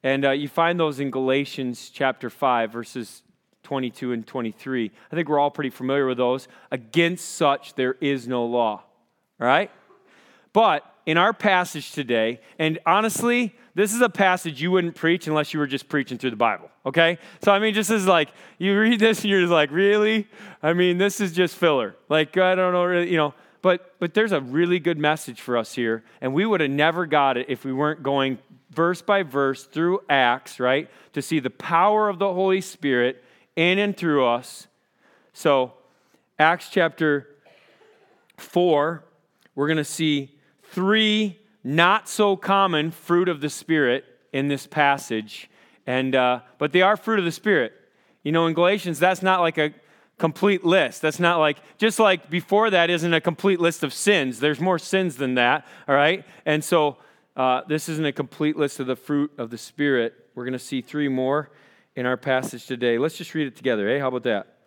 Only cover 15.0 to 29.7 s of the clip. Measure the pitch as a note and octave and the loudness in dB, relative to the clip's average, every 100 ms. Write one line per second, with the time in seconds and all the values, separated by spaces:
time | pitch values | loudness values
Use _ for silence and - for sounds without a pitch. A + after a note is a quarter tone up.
15 | E3 E3+ D#3+ D#3 D3 D#3 C#3+ C3+ - D3+ | 0 0 0 -2 -2 -4 -2 -4 -4 -4
16 | C3 B2 C3 G#2+ A2+ G2 - _ C3+ C#3+ | -4 -4 -6 0 0 0 -10 _ -2 2
17 | E3 E3+ - - - G3 A3 G#3 F#3+ A3 | 2 0 -12 -2 2 2 2 -2 0 0
18 | F#3 F3 D3+ - - _ F#3 G3+ A3 A#3 | 2 2 2 -6 -20 _ 0 2 2 4
19 | A3+ A3 G#3 G3 F3 E3+ D3+ D#3+ G3 G#3+ | 2 2 0 2 4 2 2 0 2 2
20 | G#3+ A3 G#3 - - - D3+ F3 F3+ F3 | 2 0 -4 -16 -20 -4 -2 2 2 2
21 | G3 F#3+ G3 E3 F3+ - E3+ C#3 G#2 - | -2 -2 -4 0 -2 2 2 2 -2 -10
22 | _ D#3 D#3 F#3 F#3 F#3 F#3 F3+ F3 F3+ | _ 0 0 2 2 2 0 0 0 0
23 | F3 E3+ D3 - _ _ F#3+ F3+ - _ | 0 0 0 -4 _ _ 0 0 -4 _
24 | E3+ G#3+ A3 F3 B2+ C#3 F3 F3+ E3 D#3+ | -2 0 0 -2 -2 0 2 0 0 0
25 | D3+ D#3 - A#2 - A#2+ G#2+ - A#2 A2+ | 0 -2 -6 -14 -2 -2 -2 -4 -2 -4
26 | _ _ B2+ C#3 G#3+ G3 D3 C#3 D#3 E3+ | _ _ -4 -2 0 0 0 2 2 0
27 | E3+ D3+ C#3 B2 C3 B2+ C3+ C3 D3 D3+ | 0 2 2 0 -4 -8 -6 -2 -2 -2
28 | C3+ C#3 C3+ B2+ _ - _ C3+ E3+ F3 | -2 0 0 -4 _ -20 _ -2 -2 -2
29 | - G3 E3 C#3 C3+ C3 - | 0 0 0 0 0 -2 -10